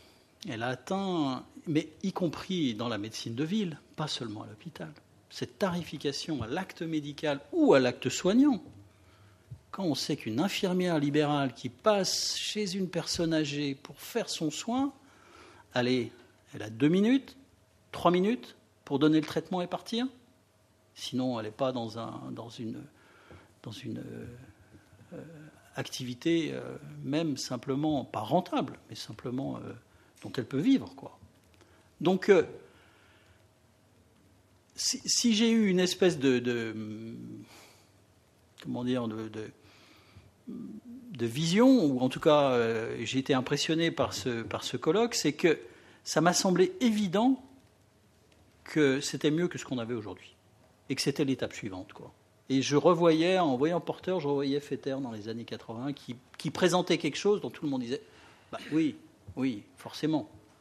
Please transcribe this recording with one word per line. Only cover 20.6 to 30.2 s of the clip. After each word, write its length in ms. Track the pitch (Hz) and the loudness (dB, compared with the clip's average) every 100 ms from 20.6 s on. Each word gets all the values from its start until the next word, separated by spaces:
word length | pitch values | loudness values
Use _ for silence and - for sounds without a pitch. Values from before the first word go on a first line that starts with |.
| _ _ _ | _ _ _
Sinon, 440 | - - 127 127 117 | -14 -8 -4 -2 -4
elle 80 | 110 | -6
n'est 60 | |
pas 180 | 110 131 | -2 -2
dans 280 | 127 113 113 | -2 -6 -8
un, 320 | 113 127 131 | -10 -10 -12
dans 160 | 117 113 | -12 -12
une, 340 | - 113 123 127 _ - - - - - _ | -10 -10 -10 -14 _ -20 -20 -20 -20 -20 _
dans 80 | - | -14
une, 280 | 107 117 113 | -12 -10 -10
euh, 280 | 117 113 113 - - - - - _ - - | -10 -12 -14 -16 -20 -20 -20 -20 _ -20 -18
euh, 100 | 175 147 156 151 - - - | -18 -16 -18 -20 -20 -16 -10
activité, 760 | 123 - 123 123 165 165 147 | -10 -8 -10 -4 0 0 0
euh, 240 | 131 123 135 147 147 | -6 -10 -12 -14 -12
même 320 | 135 147 165 127 | -4 -2 -2 -4
simplement, 680 | - 123 143 135 156 143 | -6 -8 -4 -2 0 -2
pas 160 | 113 - | -2 -6
rentable, 580 | 110 170 185 285 143 - - | 0 0 2 -4 -4 -8 -16
mais 80 | - | -16
simplement, 640 | - 110 127 127 139 123 | -14 -10 -8 -6 -6 -8
euh, 140 | - 117 _ _ _ _ | -12 -16 _ _ _ _